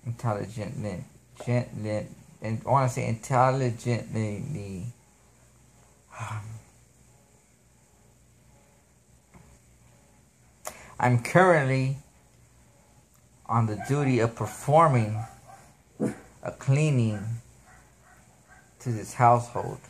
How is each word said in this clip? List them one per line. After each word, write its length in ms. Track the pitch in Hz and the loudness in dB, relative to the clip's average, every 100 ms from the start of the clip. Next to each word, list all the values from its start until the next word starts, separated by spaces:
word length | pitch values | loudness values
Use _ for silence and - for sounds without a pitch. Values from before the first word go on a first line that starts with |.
| - | -10
Intelligently, 960 | - 120 104 104 - 101 - 104 90 - - _ - | -6 -4 -4 -6 -8 -10 -8 -8 -8 -12 -20 _ -12
gently, 640 | - 123 120 - 107 107 - - - - | -2 -2 -2 -8 -6 -6 -6 -14 -20 -12
and 220 | 110 110 | -6 -6
I 60 | - | 0
wanna 180 | 135 127 | 2 2
say 200 | 120 117 | -2 -4
intelligently. 1800 | 113 - 127 131 135 127 113 120 113 - 110 107 101 - 104 98 95 120 - _ _ _ _ _ _ _ _ _ _ _ | -6 0 4 4 2 -2 -2 -4 -4 -4 -6 -4 -6 -8 -8 -8 -10 -10 -14 _ _ _ _ _ _ _ _ _ _ _
<sighs> 300 | - 113 110 107 110 - _ _ _ _ _ _ _ _ _ _ _ _ _ _ _ _ _ _ _ _ _ _ _ _ _ _ - - - _ _ _ _ _ _ _ _ _ _ - - - - | -14 -10 -10 -10 -16 -20 _ _ _ _ _ _ _ _ _ _ _ _ _ _ _ _ _ _ _ _ _ _ _ _ _ _ -20 -20 -20 _ _ _ _ _ _ _ _ _ _ -16 -16 -20 -2
I'm 220 | 127 123 | 2 2
currently 720 | - 170 185 165 135 131 131 135 - _ _ _ _ _ _ _ _ _ _ _ _ _ - | 4 4 6 4 2 0 0 -4 -10 _ _ _ _ _ _ _ _ _ _ _ _ _ -2
on 180 | 113 113 | 0 0
the 160 | 104 - | -2 -2
duty 300 | 139 139 127 | 0 2 2
of 160 | 113 | 2
performing 920 | - 107 - - 151 165 127 107 107 113 - - - - _ _ _ - - - - | 0 -8 -6 4 6 8 6 2 -2 -6 -14 -20 -20 -20 _ _ _ -4 -4 -18 -12
a 100 | 90 - | -12 -6
cleaning 680 | - 135 156 131 113 104 110 117 - _ - - - _ - - _ _ _ - _ _ | 0 2 4 2 2 0 -6 -8 -12 _ -20 -20 -20 _ -20 -20 _ _ _ -20 _ _
to 120 | 127 | -6
this 220 | 110 - | -4 -6
household. 640 | - 123 120 117 - - - | 4 6 6 2 -6 -6 -10